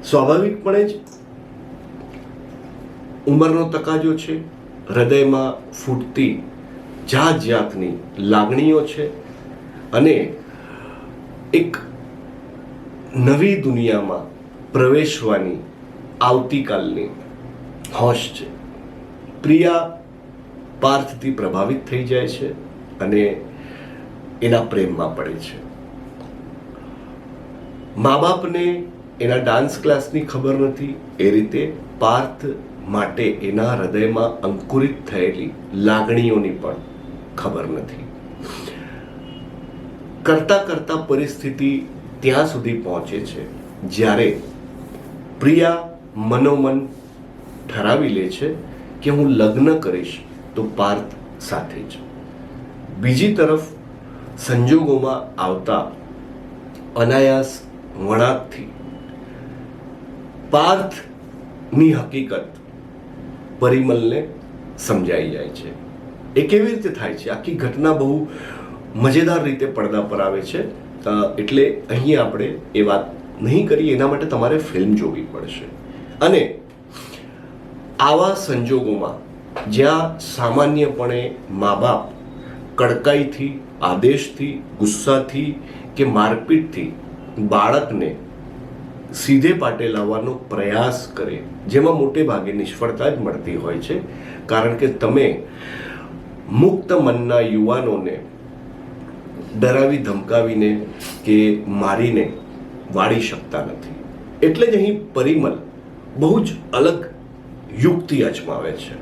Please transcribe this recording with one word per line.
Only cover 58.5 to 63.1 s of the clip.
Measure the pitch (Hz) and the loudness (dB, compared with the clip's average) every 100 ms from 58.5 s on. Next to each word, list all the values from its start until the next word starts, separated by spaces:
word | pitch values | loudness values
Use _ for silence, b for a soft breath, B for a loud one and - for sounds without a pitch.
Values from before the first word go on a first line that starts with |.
| - - - - - - - B B B B B - - - - - - - - | -12 -14 -14 -14 -14 -16 -16 B B B B B -16 -16 -16 -16 -16 -16 -16 0
પાર્થની | 147 165 190 190 - - - - - - - - 135 160 | 4 6 4 0 -8 -16 -18 -18 -18 -18 -16 -2 6 8
હકીકત | 131 120 139 - - - - - - - - - | 6 0 -6 -4 -6 -8 -16 -20 -20 -18 -18 -18